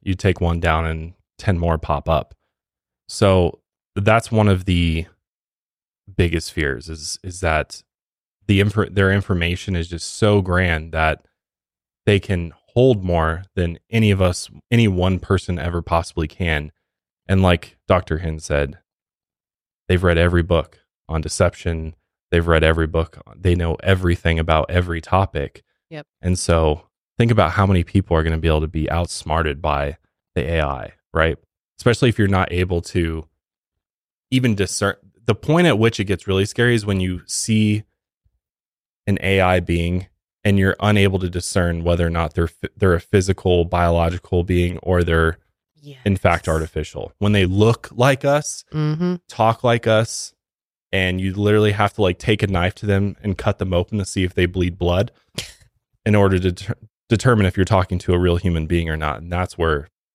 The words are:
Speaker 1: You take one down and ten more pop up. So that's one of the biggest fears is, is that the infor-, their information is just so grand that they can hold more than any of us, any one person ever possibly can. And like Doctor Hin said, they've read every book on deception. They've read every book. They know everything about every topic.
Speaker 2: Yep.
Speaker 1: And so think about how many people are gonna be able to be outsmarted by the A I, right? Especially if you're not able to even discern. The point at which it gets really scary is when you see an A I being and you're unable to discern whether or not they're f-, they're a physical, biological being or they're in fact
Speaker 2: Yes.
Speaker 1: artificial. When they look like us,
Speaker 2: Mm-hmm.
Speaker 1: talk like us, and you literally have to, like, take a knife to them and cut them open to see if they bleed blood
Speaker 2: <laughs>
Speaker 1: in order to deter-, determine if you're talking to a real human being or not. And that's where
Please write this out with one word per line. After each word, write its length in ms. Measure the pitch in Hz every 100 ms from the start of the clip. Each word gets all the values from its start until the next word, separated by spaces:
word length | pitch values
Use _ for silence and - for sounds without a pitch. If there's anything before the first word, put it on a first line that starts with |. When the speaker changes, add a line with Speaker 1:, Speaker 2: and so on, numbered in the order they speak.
Speaker 1:
You 120 | -
take 260 | 92 101 87
one 200 | 87 85
down 240 | 85 80 80
and 280 | 80 82 - _ -
ten 200 | - 87
more 200 | 85 80
pop 300 | - 76 85
up. 260 | 78 - _ _ _ _ _ _ _ -
So 520 | - 101 92 87 - _ _ _
that's 380 | 101 101 113 -
one 160 | 110 104
of 160 | 92
the 420 | 92 87 85 80 80 _ _ _ _ _ _ _ _ _ - 95
biggest 360 | 87 82 -
fears 360 | - 71 60 80
is, 300 | 80 76 -
is 180 | 90 90
that 420 | 87 78 71 - _ _ _ _ _ _ -
the 140 | 98
infor-, 320 | 101 101 95
their 200 | 92 95
information 640 | 98 - 90 85 90 - 87
is 120 | 85
just 260 | 87 - -
so 240 | 104 104
grand 520 | 92 90 90 80 80
that 320 | 80 80 76 _ _ _ _ _ _ _ _ -
they 120 | 101
can 340 | - 90 82 - _
hold 300 | 117 131 107
more 400 | 92 85 80 82 98
than 240 | 95 85 85 _
any 200 | 113 107
of 120 | 95
us, 260 | 92 87 - - _
any 180 | 117 110
one 300 | 90 92 92
person 400 | - 95 - 87
ever 240 | 87 85
possibly 440 | - 85 - - 80
can. 440 | - 87 76 73 _ _ _ _ _ -
And 160 | 95
like 340 | 92 87 - _ -
Doctor 320 | 92 - 82
Hin 200 | 82 78
said, 400 | - 71 71 69 _ _ _ _ _ _ _ _ _ _ -
they've 140 | 90
read 140 | 90 82
every 260 | 87 87
book 360 | 82 85 - _ _ _ -
on 120 | 80
deception. 760 | 78 - 87 - 90 82 80 - _ _ _
They've 160 | 85 85
read 180 | 80
every 220 | 80 82 80
book. 320 | 82 82 - - 64
They 180 | 87
know 200 | 87 85 -
everything 560 | 92 95 90 85 82 82
about 320 | 82 78 -
every 300 | 90 90 82
topic. 600 | - 95 98 76 69 - _ _ _
Speaker 2:
Yep. 160 | 156 - _
Speaker 1:
And 160 | 90 92
so 500 | - 82 78 76 _ _ _ -
think 120 | 117
about 220 | 107 82
how 140 | 104 98
many 180 | 92
people 320 | 82 98 - 82
are 60 |
gonna 160 | 80 80
be 100 | 80
able 140 | 78
to 40 | 78
be 220 | 80 76
outsmarted 680 | 82 87 - - 80 78 71
by 380 | 78 71 71 78 _ _ _
the 80 | - 69
A 120 | 82
I, 300 | 73 65 50 _ _
right? 240 | 80 80 - _ _ _ -
Especially 300 | 123 113 123
if 100 | 113
you're 100 | 98
not 220 | 95 -
able 280 | 87 92 85
to 460 | - 90 82 80 78 _ _ _ _ _ _ _ _ _ _
even 240 | 127 123
discern. 400 | 101 92 - 98 - _ _ -
The 80 |
point 320 | 107 - 165 175
at 120 | 107
which 220 | 113 -
it 40 |
gets 220 | 98 92 -
really 200 | 95 101
scary 280 | - 120
is 120 | 117 101
when 140 | 98
you 200 | 92 90 -
see 580 | - - 110 107 107 - _ _ _ _ _ _ _ _ _ _ _ -
an 120 | 98
A 180 | 95 95
I 200 | 90 92
being 460 | 87 85 85 90 92 _ _ _
and 140 | 104 98
you're 180 | 95 -
unable 380 | 104 104 98 95
to 100 | 90
discern 560 | 87 - 98 87 85
whether 220 | 85 87 85
or 40 |
not 240 | 82 82
they're 100 | -
f-, 260 | 82 - - -
they're 180 | 95
a 60 | 85
physical, 640 | - 101 92 92 92 87
biological 800 | 87 87 87 85 85 90 - 90
being 340 | 90 90 87 90
or 240 | - 87
they're 360 | 85 82 82 - _ _ _ _ 147 139
in 120 | 104 95
fact 300 | 92 85 -
Speaker 2:
Yes. 60 |
Speaker 1:
artificial. 580 | 80 80 78 76 65 - _
When 140 | 101
they 140 | 104 92
look 420 | 98 110 117 -
like 320 | 113 131 135
us, 400 | 139 143 - - -
Speaker 2:
Mm-hmm. 440 | 156 151 156 180 180 -
Speaker 1:
talk 340 | - 113 113
like 220 | 120 117 117
us, 480 | 110 117 - - _ _ _ _ _ _
and 280 | 95 92 92
you 140 | 95
literally 380 | 98 101 107 107
have 220 | 101 104
to, 80 | -
like, 160 | 95 90
take 240 | - 107
a 40 | 101
knife 280 | 92 90 -
to 100 | 104
them 300 | 98 101 -
and 160 | 104 92
cut 200 | 110 -
them 140 | 92
open 260 | 87 90 107
to 60 |
see 200 | 95 98
if 100 | 90
they 120 | 95 90
bleed 320 | 92 90 87
blood 340 | 87 90 120 _ _ -
Speaker 2:
<laughs> 720 | - - _ _ _ _ 110
Speaker 1:
in 80 |
order 240 | 104 98 95
to 120 | 92
deter-, 220 | 87 - - - _ _
determine 380 | 110 131 113 92
if 100 | 98
you're 80 |
talking 340 | 90 95 90 92
to 120 | -
a 40 | 90
real 180 | 90 85
human 300 | 90 82 78
being 220 | 85 82
or 60 | 78
not. 240 | 78 -
And 100 | 85
that's 240 | 87 92 -
where 320 | 82 73 71 _ _